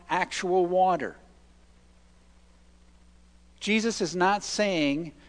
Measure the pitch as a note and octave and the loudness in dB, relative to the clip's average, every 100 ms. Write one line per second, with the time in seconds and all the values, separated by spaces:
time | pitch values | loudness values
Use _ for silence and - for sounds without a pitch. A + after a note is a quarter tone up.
0 | - F3 F3+ - F#3 F#3 F3 F#3 F#3 F3 | -4 -2 -2 -4 0 2 2 2 2 2
1 | A2 - - - - - - - - - | -2 -8 -20 -20 -20 -20 -20 -20 -20 -20
2 | - - - - - - - - - - | -20 -20 -20 -20 -20 -20 -20 -20 -20 -20
3 | - - - - - - - G#3+ A3+ G#3+ | -20 -20 -20 -20 -20 -10 -2 0 0 -2
4 | F3 F3 F3+ G3+ - - G#3 F3+ D3 C#3+ | -4 0 2 2 -2 -2 0 2 0 0
5 | E3 - | -6 -12